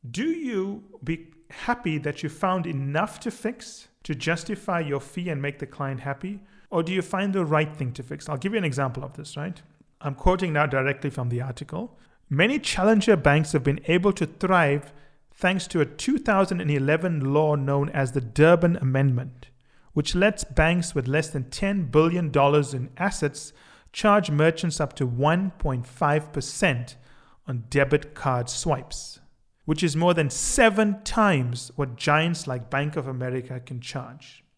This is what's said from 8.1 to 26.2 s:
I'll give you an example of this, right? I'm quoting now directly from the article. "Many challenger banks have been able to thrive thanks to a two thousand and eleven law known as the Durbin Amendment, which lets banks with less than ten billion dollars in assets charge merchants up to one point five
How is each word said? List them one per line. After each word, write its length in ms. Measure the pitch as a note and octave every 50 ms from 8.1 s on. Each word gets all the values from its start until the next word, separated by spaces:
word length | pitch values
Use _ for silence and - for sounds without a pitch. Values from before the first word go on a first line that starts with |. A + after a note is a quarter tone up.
| D3 D3 - -
I'll 100 | D3+ C3
give 160 | A#2+ G3 G#3+
you 40 | A3
an 80 | F#3
example 380 | D#3+ B2+ C3 C#3 C3 A#2+ C#3 C#3
of 100 | C3 -
this, 240 | - B2+ - - C#3+
right? 240 | C#3+ F3+ F3+ - - _ _ _ _ _ _ _
I'm 140 | - C#3+ C#3
quoting 380 | - - F3+ F#3 F3+ F#3+ F3 D#3
now 120 | D3 D3+
directly 460 | D3 C3 C3+ C3 C#3 C#3 C#3 - D3
from 180 | C3 - B2+ B2
the 120 | A#2+ A#2+
article. 580 | B2+ C3+ B2 - D3 - - E3 A3 B3 - - - _ _ _ _ _
"Many 280 | - C#3 F3 A3 C#4 D4+
challenger 580 | - - - - F#3 G#3 A3+ G#3+ G3 - G#3+
banks 360 | E3+ C#3 D3+ C#3+ D3+ D#3+ D3
have 120 | - D3+ B2
been 160 | C#3 C#3 - -
able 260 | - E3 F3+ F3 G3+ F#3+
to 120 | - -
thrive 680 | - - - - F3+ F#3 F3+ E3 C#3+ C#3+ D3 C#3+ - - - - - _ _ _ _
thanks 360 | - - - F3+ F#3+ F#3+ - -
to 140 | - E3+
a 40 | D3
two 320 | - - - - - C#4 C#4
thousand 440 | - - G#3 F#3+ G3 - F#3+ F3
and 100 | - D3
eleven 640 | D3 C#3+ C3+ C#3 D3+ E3 E3+ F#3 E3 D3+ C3+ C3+ C#3
law 200 | D3 D#3 D3+ D3
known 340 | D3 C3+ C3+ C#3 C#3+ C#3+ D3
as 220 | - D3 C#3 B2
the 100 | A#2+ C#3+
Durbin 540 | B2 A2 - - D3 D#3+ F3 E3+ E3+ E3+ F3 -
Amendment, 720 | - C3 B2+ C3+ C#3 C#3 B2+ B2 C3+ C#3 - - - - _ _ _ _ _ - _ _ -
which 220 | D#3 C#3+ - -
lets 280 | F3 F#3+ G#3+ G#3 - -
banks 520 | - C3 - D#3 D#3+ E3+ F3 E3+ - -
with 120 | D3 B2 B2+
less 220 | C3+ D3+ D#3 D#3
than 220 | - C#3+ B2+ -
ten 340 | - - - G3 G3+ G3+ F3
billion 460 | B2+ A2+ D#3 D#3 E3 E3+ F3+ E3+ D#3
dollars 420 | B2+ C#3+ C#3 C#3+ D3 D3+ C#3+ D3 C#3
in 160 | B2+ B2 - - -
assets 560 | F3 G3 G3 - D#3+ C#3+ - - - - - - - - - - _ - -
charge 380 | - - G#3+ G3+ G#3+ F#3 -
merchants 480 | D3 D3 D#3 E3 D#3+ D#3+ - E3+ D3+ -
up 140 | D#3 - -
to 120 | - C#3+
one 460 | B2 A#2+ A#2+ C3+ D3+ E3 F3 G3 F#3+
point 340 | - - - D3 C3 B2 A#2+
five 480 | - - - D#3+ D3 C#3+ D#3